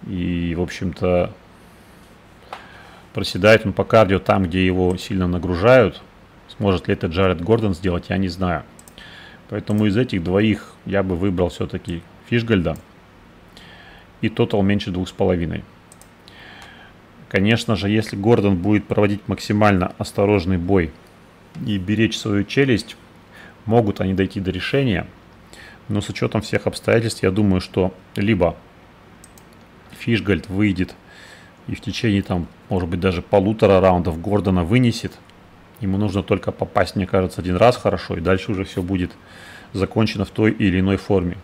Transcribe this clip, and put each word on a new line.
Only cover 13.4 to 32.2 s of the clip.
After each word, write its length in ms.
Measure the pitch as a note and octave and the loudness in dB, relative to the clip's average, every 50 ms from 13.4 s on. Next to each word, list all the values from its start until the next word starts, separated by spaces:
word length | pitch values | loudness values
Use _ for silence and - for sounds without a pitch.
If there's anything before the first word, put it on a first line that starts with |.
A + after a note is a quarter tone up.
| - - - - - - - - - - - - - - - - | -20 -20 -20 -20 -20 -20 -20 -20 -20 -20 -20 -20 -20 -20 -14 -6
И 100 | - G#2+ | -6 -4
тотал 320 | - - B2 - - G#2 | 0 0 -2 0 2 0
меньше 300 | G2 G2 G2+ G#2 - - | 2 2 0 0 -2 -4
двух 180 | F2+ F2+ F2+ - | -4 -4 -6 -6
с 20 | |
половиной. 520 | - - G2+ F#2+ F2+ F2+ E2+ D#2+ E2 D#2+ - - - - - - - - - - - - - - - - - - - - - - - - - - - - - - - - - - | -4 -2 0 0 0 0 -2 -4 -6 -8 -10 -14 -20 -20 -20 -20 -20 -20 -20 -20 -20 -20 -20 -20 -20 -20 -20 -20 -20 -20 -20 -20 -20 -20 -20 -20 -20 -20 -20 -20 -20 -20 -20 -4
Конечно 500 | - G2 F#2+ G#2 A#2 A#2 - - A2+ F#2 | -2 0 2 2 2 0 0 -2 -4 -2
же, 120 | F#2 G2 | 0 0
если 280 | G#2 A2 G#2+ - - G#2 | 0 0 -2 -2 -6 -2
Гордон 400 | G2 A2 A#2 A2 G2 G2+ G2 F2 | 2 2 4 4 4 2 0 2
будет 300 | F2 G2+ G#2+ G2+ G2+ - | 2 2 0 0 0 0
проводить 340 | G2 G#2+ G#2 G2+ G2+ G2+ - - | 0 0 2 0 0 -4 -4 -6
максимально 680 | G2 - - - G#2+ G#2 G#2+ G#2 G2 F#2 F2+ - - - | -6 -6 -4 -2 0 2 4 4 4 2 0 -2 -4 -8
осторожный 600 | G#2+ - - - G#2 G2+ G#2 G2+ E2 F2+ F#2+ F2+ | -10 -8 -2 0 2 2 2 2 2 0 -2 -2
бой 340 | E2+ F2+ G2 F#2+ E2+ D#2 - - - - - - - - - - - - - E2 - | 0 2 2 2 2 0 -6 -14 -20 -20 -20 -20 -20 -20 -20 -20 -20 -20 -14 -10 -6
и 120 | - G#2 G2 | -4 -4 -4
беречь 400 | F2+ F#2 G#2+ G#2 A2+ A2 - - | -2 -2 0 0 0 0 0 -4
свою 260 | - F2+ G2+ G2+ G2 | -4 -2 -2 -2 -2
челюсть, 540 | - - - C#3+ C3 B2 G2 - - - - - - - - - - - - - - - - - | -2 0 0 2 2 2 -2 -2 -6 -18 -20 -20 -20 -20 -20 -20 -20 -20 -20 -20 -20 -20 -14 -6
могут 360 | G#2+ G#2+ A#2+ A#2 G#2 F#2+ - | 2 2 2 2 2 0 -2
они 120 | G2+ F#2+ F#2+ | -2 -2 2
дойти 280 | F2+ G2 F#2+ - G#2 | 2 0 0 0 -6
до 100 | F#2+ F2+ | -4 -4
решения. 560 | F2 F#2 - - - C#3 C#3 B2+ G2+ E2 D#2+ - - - - - - - - - - - - - - - - - | -4 -4 -6 -2 -2 0 0 0 0 -2 -4 -6 -12 -20 -20 -20 -20 -20 -20 -20 -20 -20 -20 -20 -20 -20 -10 -4
Но 140 | G#2 G2+ | -4 -4
с 80 | G2+ - | -4 -4
учетом 320 | G2+ - - - - A2 | -6 -4 -4 -2 -2 -4
всех 260 | G2+ - - A2 - - | -4 -2 -4 -2 -2 -4
обстоятельств, 560 | F#2 - - - G#2+ A2+ A2+ A2+ - - - | -6 -4 0 2 2 2 2 0 -4 -2 -2
я 80 | G2 | 0
думаю, 300 | F#2 G2 G#2 G2+ F#2+ F#2 | 0 2 2 2 2 0
что 320 | F2+ - - - F2+ F#2+ - - - - - - | -2 -2 -2 0 0 0 -2 -8 -20 -12 -6 -4
либо 400 | G2+ G2+ A2+ F#2 F2+ E2+ E2+ - - - - - - - - - - - - - - - - - - - - - - - - - - - - - | 0 0 2 2 2 0 -2 -4 -16 -20 -20 -20 -20 -20 -20 -20 -20 -20 -20 -20 -20 -20 -20 -20 -20 -20 -20 -20 -20 -20 -20 -20 -20 -20 -20 -12
Фишгольд 520 | - - A#2 G#2 F#2 F#2+ G2+ D#2+ D2 - | -4 0 0 0 2 0 0 -2 -2 -6
выйдет 440 | F#2 F#2+ G#2 G#2+ F#2+ E2+ F#2 - - - - - - - - - - - - - - - - - | -4 0 0 0 0 0 -4 -6 -6 -20 -20 -20 -20 -20 -20 -20 -20 -20 -20 -20 -20 -20 -12 -12
и 80 | - | -12
в 40 | - | -10
течение, 420 | - - F#2 - - A#2 G2+ G2 | -8 -10 -8 -4 0 0 2 2